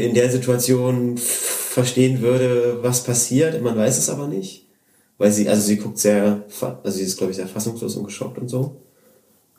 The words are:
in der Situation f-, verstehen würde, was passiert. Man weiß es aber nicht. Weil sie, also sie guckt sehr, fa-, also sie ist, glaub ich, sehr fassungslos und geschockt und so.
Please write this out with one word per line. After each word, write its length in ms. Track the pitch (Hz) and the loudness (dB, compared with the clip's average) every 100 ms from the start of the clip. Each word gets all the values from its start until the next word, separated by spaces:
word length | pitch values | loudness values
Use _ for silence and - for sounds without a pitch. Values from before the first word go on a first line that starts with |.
in 100 | 117 | 2
der 160 | 117 123 | 4 4
Situation 840 | 123 127 120 - 127 127 127 123 120 | 2 0 2 2 2 2 0 0 -2
f-, 60 | |
verstehen 1000 | - - - - - - 123 127 131 131 | -4 -4 -4 -6 -4 0 0 4 2 4
würde, 580 | 117 127 127 120 120 120 | 2 2 2 2 2 0
was 240 | 123 123 - | 0 0 0
passiert. 560 | 120 - 127 160 160 | -2 2 2 2 0
Man 140 | 120 110 | 0 2
weiß 200 | 110 - | 2 2
es 120 | - | 0
aber 180 | 139 147 | -4 -6
nicht. 400 | 190 - - _ _ _ _ _ - | -6 -8 -12 _ _ _ _ _ 0
Weil 140 | 104 | 2
sie, 160 | 107 - | 2 2
also 140 | 107 | 2
sie 160 | 101 104 | 2 0
guckt 220 | - - | -2 -2
sehr, 440 | 104 104 104 101 - | 2 4 4 0 -4
fa-, 300 | - - - | -8 -8 -6
also 140 | 107 95 | -6 -4
sie 80 | 95 | -4
ist, 120 | - | -4
glaub 120 | 92 | -4
ich, 80 | 95 | -4
sehr 100 | 92 | -8
fassungslos 480 | 107 117 113 110 - | -6 -6 -4 -6 -6
und 80 | |
geschockt 340 | 101 - - - | -8 -8 -10 -8
und 120 | 123 | -6
so. 320 | 123 151 - - _ _ _ _ _ _ | -4 -4 -8 -20 _ _ _ _ _ _